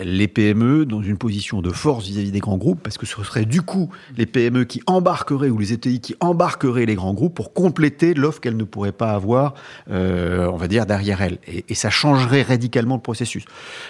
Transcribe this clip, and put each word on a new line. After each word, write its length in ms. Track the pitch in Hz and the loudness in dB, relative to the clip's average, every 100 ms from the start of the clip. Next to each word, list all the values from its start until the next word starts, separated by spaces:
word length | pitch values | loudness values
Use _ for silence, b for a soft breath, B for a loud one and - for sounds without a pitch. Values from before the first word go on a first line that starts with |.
les 240 | 90 95 104 | -2 0 2
P 220 | - 104 | 4 4
M 320 | 107 117 156 | 4 4 4
E 40 | 143 | 2
dans 160 | 107 | -2
une 160 | 98 101 | -2 -2
position 440 | 117 101 - 104 | -2 -2 -4 -4
de 80 | 87 | -2
force 380 | - 151 120 95 | -2 0 0 -4
vis-à-vis 240 | 101 101 | -4 -2
des 100 | 98 | -2
grands 160 | 104 95 | 0 0
groupes, 240 | 104 175 | 0 -2
parce 140 | 107 - | -4 -10
que 80 | 110 | -10
ce 180 | - | -10
serait 220 | 101 117 110 | -6 -2 2
du 160 | 165 | 0
coup 280 | 170 196 180 B B 123 | 0 -2 -4 B B -4
les 80 | 113 | -2
P 220 | 127 120 | 2 2
M 100 | 127 | 2
E 60 | 120 | 0
qui 160 | 117 - | -2 2
embarqueraient, 600 | 185 180 160 - 139 139 | 4 4 0 -2 0 0
ou 100 | 110 | 0
les 140 | 101 | 0
E 60 | 117 | -2
T 140 | 127 | -2
I 100 | 123 | -2
qui 160 | - - | -4 -2
embarqueraient 680 | 175 170 175 - 131 123 113 | 0 2 0 2 0 2 2
les 100 | 98 | 0
grands 180 | 92 | -2
groupes 200 | 95 170 | 0 -2
pour 200 | - - | -2 -6
compléter 600 | - 175 160 151 - 170 | 0 0 4 0 2 0
l'offre 280 | 147 143 151 | 2 0 0
qu'elles 160 | 123 110 | -4 -4
ne 80 | 107 | -4
pourraient 260 | 101 101 | -4 -4
pas 200 | - 113 | -2 0
avoir, 420 | 104 98 123 143 139 B B - | 0 2 2 2 -2 B B -6
euh, 600 | 92 92 90 87 92 90 | -2 0 0 0 0 0
on 60 | 87 | -2
va 100 | 87 | 0
dire, 180 | 110 - | 0 2
derrière 360 | 101 101 92 | 0 0 0
elles. 160 | 92 90 - | -2 -4 -10
Et, 160 | 90 - | -12 -8
et 40 | |
ça 160 | 113 131 | -4 0
changerait 520 | - 151 135 123 139 | 2 4 4 4 2
radicalement 540 | 120 123 120 123 117 127 | 4 0 2 0 0 -2
le 60 | |
processus. 440 | - 110 120 - - B B B B | -4 -6 -6 -6 -12 B B B B